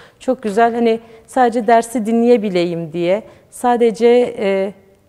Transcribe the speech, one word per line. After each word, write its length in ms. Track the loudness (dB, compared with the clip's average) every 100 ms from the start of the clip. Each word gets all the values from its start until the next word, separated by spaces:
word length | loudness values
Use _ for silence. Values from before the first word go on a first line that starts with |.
| -20 _
çok 240 | -6 -4
güzel 300 | -2 0 0
hani 260 | 2 0 -2 -6 -20 -6
sadece 400 | 0 0 0 2
dersi 380 | 2 2 -4 -2
dinleyebileyim 880 | 0 2 2 2 -2 -2 -6 -8
diye, 300 | -4 -2 -2 -6 -20 _
sadece, 840 | -4 -2 2 0 2 2 2 0 -4
e, 340 | -4 -2 -4 -8 _ _